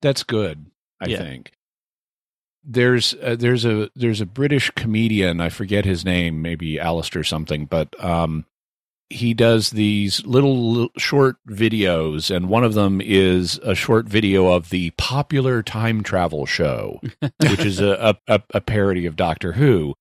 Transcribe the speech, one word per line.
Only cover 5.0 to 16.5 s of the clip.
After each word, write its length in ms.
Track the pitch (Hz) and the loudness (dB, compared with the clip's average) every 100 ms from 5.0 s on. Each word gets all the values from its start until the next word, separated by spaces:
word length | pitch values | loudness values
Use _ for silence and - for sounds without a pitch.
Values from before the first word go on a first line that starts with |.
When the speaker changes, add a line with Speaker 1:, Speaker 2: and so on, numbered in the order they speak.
| 113 107 92 85 | 2 2 2 0
Speaker 1:
I 80 | 85 | -4
forget 380 | - 98 101 101 | -4 -2 0 0
his 180 | 90 | -2
name, 380 | 90 90 85 78 | 0 0 0 -2
maybe 360 | 80 82 80 78 | -6 -6 -6 -6
Alistair 460 | 82 85 78 90 | -2 -4 -4 -6
something, 440 | 78 80 78 78 76 | -4 -6 -4 -6 -2
but, 280 | 85 76 - | -4 -4 -6
um, 420 | 92 85 82 78 78 _ _ _ _ _ _ | -2 0 0 -4 -10 _ _ _ _ _ _
he 240 | 95 117 | -6 -2
does 360 | 117 117 113 107 | 2 4 4 2
these 560 | 107 107 104 101 - - | 0 0 2 0 -4 0
little, 440 | 127 139 131 117 | 2 4 2 0
little 160 | 117 120 - | 0 -2 -4
short 400 | - 143 135 123 - | -2 2 2 2 -12
videos, 840 | 101 113 110 95 85 80 76 80 | 0 0 2 2 2 0 -4 -4
and 200 | 92 90 | -2 0
one 160 | 110 120 | 2 2
of 80 | |
them 260 | 107 101 98 | 2 2 0
is 580 | 98 98 95 90 87 - | 2 4 6 4 0 -4
a 100 | - | -2
short 320 | 92 - 113 113 | -2 2 2 2
video 460 | 104 104 95 92 | 0 2 4 4
of 160 | 90 85 | 4 0
the 200 | 92 87 - | -4 -4 -4
popular 680 | - 135 143 143 131 123 | -4 -4 -2 -2 0 -2
time 400 | 107 110 113 110 | -4 -4 -2 -2
travel 420 | 101 95 87 80 | -2 -2 -2 -2
show, 540 | 69 | -6